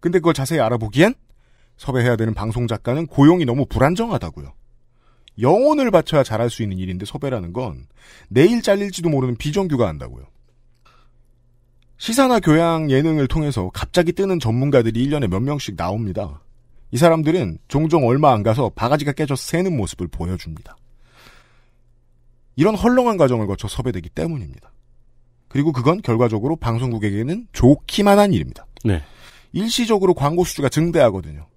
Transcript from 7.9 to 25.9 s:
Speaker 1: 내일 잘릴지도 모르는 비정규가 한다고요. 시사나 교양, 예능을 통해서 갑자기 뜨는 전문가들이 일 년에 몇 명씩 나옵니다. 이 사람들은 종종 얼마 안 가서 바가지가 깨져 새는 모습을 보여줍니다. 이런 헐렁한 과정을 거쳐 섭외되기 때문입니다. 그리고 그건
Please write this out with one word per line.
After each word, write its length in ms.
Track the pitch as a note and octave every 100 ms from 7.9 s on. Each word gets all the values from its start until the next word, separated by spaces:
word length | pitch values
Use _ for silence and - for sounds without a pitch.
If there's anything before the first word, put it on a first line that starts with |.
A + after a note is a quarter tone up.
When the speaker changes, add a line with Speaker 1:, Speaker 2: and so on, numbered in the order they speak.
| _ - - -
Speaker 1:
내일 320 | G2+ E3+ A#3
잘릴지도 480 | A3+ G3+ G3+ F#3 E3
모르는 260 | C#3+ B2+ A#2+
비정규가 500 | - D3+ F#3+ C#3 G#2+
한다고요. 380 | D2+ B1 A#1+ C2+ _ _ _ _ _ _ _ _ _ _ _ _ _ _ _ _ _
시사나 420 | - A#3 C4+ A#3+
교양, 520 | E3 D#3 E3+ E3 D#3
예능을 360 | C3 D#3 D#3 C3+
통해서 440 | D#3+ D3 B2+ F#2
갑자기 380 | - - F#3 E3+
뜨는 280 | F3 G3 F3+
전문가들이 640 | A#2 A#2 C#3 C#3 A2+ A2+
일 80 | C3+
년에 180 | D3 A#2
몇 120 | F#2
명씩 360 | B2+ D3 - F#2+
나옵니다. 680 | E2+ G#2 A2 F2 G2+ D2 - - _ - -
이 60 | B2
사람들은 600 | E3+ E3 D3+ F3 A2 D#3+ _
종종 380 | C#3+ D#3+ E3 B2
얼마 280 | C3 D3+
안 100 | A#2
가서 260 | G2+ A2 A#2
바가지가 440 | - A2+ D3+ D3
깨져 220 | C#3 D3+ C3+
새는 400 | - E3 F#3+ D#3
모습을 320 | F#2+ - F2
보여줍니다. 680 | - E2+ F#2 - D#2 - - _ - _ _ - - _ _ _ _ _ _ _ _ _ _ _ -
이런 180 | F3 G#3+
헐렁한 420 | A3+ B3 A#3+ G#3
과정을 300 | C#3 B2 G#2+
거쳐 200 | F#2+ G#2
섭외되기 420 | - A#2 F#2 D#2+
때문입니다. 640 | - E3 D#3 E2 B1+ _ _ _ _ _ _ _ _ _
그리고 240 | C3+ D3
그건 300 | C3 B2